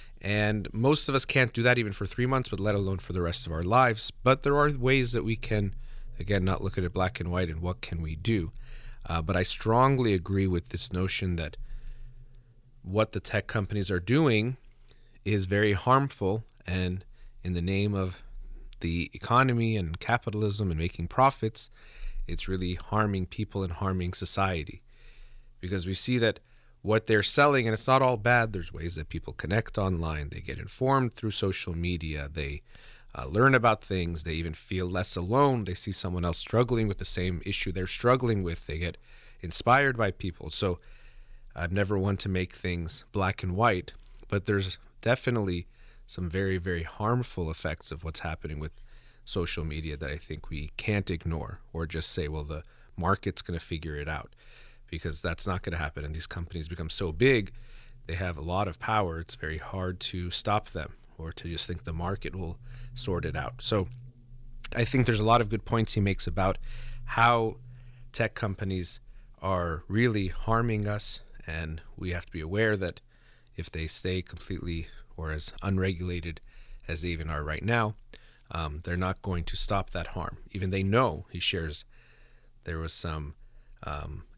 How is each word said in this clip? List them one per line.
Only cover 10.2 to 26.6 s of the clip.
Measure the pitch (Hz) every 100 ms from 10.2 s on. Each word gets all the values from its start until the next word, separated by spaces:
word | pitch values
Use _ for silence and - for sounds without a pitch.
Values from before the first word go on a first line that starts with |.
| 82 98 95
with | 87 -
this | 87 -
notion | 90 92 - 95 85
that | 76 - - - - - - - - - - - - -
what | 90 101 110
the | 98
tech | - 104 -
companies | 110 95 104 92
are | 90
doing | 90 143 151 107 117 131 - - - - - -
is | 98 104 92
very | 101 107
harmful, | 95 123 131 139 - 95 110 - - -
and | 92 92 92 - - - -
in | 90
the | 87
name | 87 98 104
of | 98 92 - - - - - - -
the | 82 85 -
economy | - - 120 131 117 113 110
and | 82 85
capitalism | - 117 - 104 107 101 98
and | 80
making | 85 - 85
profits, | - 135 - 110 - - - - - - - -
it's | 85 -
really | 95 90
harming | 90 - 107 107 98 90
people | - 104 101
and | 92
harming | 85 98 92 87
society. | - 92 - 95 85 73 - - - - - - - - -
Because | 92 95 87
we |
see | 95 - 123
that | 113 - - -